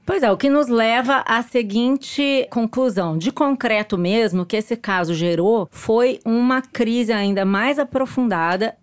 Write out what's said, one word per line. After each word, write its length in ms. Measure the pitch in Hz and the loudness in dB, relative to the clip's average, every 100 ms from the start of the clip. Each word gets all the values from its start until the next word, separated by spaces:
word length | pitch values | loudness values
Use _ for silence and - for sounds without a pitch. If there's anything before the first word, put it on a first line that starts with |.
| - | -4
Pois 160 | 381 | 0
é, 80 | 240 | 2
o 60 | 196 | 2
que 120 | 277 | 2
nos 200 | 285 262 | 2 2
leva 560 | 233 226 233 247 269 - | 2 2 0 2 0 2
à 160 | 226 | -2
seguinte 1040 | 240 247 214 214 247 277 - - 277 269 - | 0 -2 0 0 0 0 -4 -2 0 0 0
conclusão. 720 | 240 226 254 262 190 170 160 | -2 -2 0 0 0 -2 -2
De 140 | 185 | -2
concreto 680 | - 285 269 233 214 214 190 | 0 0 0 0 0 0 -2
mesmo, 440 | 175 220 220 180 | 0 2 0 0
o 40 | 175 | -2
que 100 | 220 | -4
esse 200 | 214 233 | -4 -6
caso 380 | 208 185 165 | -2 -2 0
gerou 540 | 165 175 165 185 226 170 | -2 0 0 2 0 -2
foi 480 | - - 226 240 - | -6 0 2 2 0
uma 380 | 226 226 247 254 | -2 0 2 0
crise 500 | 254 - 226 240 220 | -2 -2 0 0 0
ainda 320 | 220 202 196 | 0 0 0
mais 320 | 196 196 240 285 | 0 2 0 0
aprofundada 1000 | 277 262 262 - 240 175 165 190 220 - | -2 -2 -2 -2 0 0 0 0 -2 -4